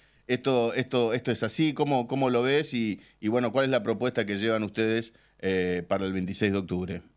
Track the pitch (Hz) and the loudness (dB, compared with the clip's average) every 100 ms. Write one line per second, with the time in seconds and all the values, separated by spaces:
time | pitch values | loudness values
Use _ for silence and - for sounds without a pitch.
0 | _ _ - 123 135 127 117 107 127 127 | _ _ -4 -2 2 2 2 0 0 2
1 | 117 120 120 113 113 - 160 143 143 135 | 2 0 -2 -2 -4 0 0 0 0 0
2 | 120 135 131 123 123 143 156 123 113 95 | 0 0 2 2 2 2 0 -2 -2 -4
3 | - _ 107 120 123 117 135 131 104 107 | -10 _ 0 0 2 2 2 2 0 0
4 | 123 120 104 101 110 110 107 104 110 113 | 0 -2 -2 -2 0 0 -2 0 0 0
5 | 113 - _ _ 95 95 90 90 87 98 | -4 -14 _ _ -2 0 0 -2 -2 -2
6 | 95 95 92 98 104 98 90 90 90 78 | 0 -2 -4 0 2 0 -2 -4 -4 -8
7 | - | -12